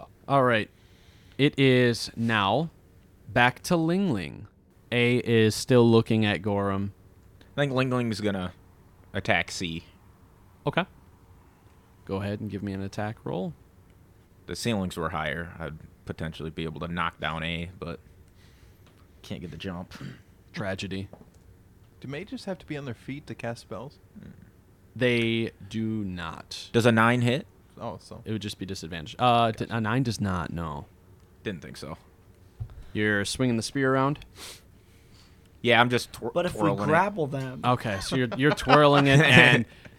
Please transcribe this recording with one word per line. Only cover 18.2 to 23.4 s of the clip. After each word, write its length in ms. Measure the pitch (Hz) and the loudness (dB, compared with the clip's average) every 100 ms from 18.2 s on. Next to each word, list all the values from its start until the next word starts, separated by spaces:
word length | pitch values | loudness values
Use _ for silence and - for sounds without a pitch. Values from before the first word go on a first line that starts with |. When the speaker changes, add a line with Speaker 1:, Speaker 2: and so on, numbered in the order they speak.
| - - - - - - - - _ - | -20 -20 -20 -20 -20 -20 -20 -20 _ -20
Speaker 2:
can't 180 | - 76 | -14 -12
get 100 | 85 | -12
the 60 | 80 | -10
jump. 360 | 95 87 92 - 92 - _ - - | -10 -10 -12 -14 -16 -16 _ -20 -16
Speaker 1:
Tragedy. 560 | - 101 95 98 95 98 - - - - - - - - - | -8 -6 -6 -6 -8 -8 -14 -20 -20 -20 -20 -20 -20 -20 -16
Speaker 3:
Do 60 | 127 | -12
mages 380 | 143 202 254 - | -10 -10 -10 -8
have 120 | 180 | -10
to 60 | - | -8
be 100 | 147 | -10
on 100 | 139 | -8
their 80 | |
feet 340 | 120 - 139 - | -10 -10 -12 -12
to 80 | |
cast 260 | 113 | -10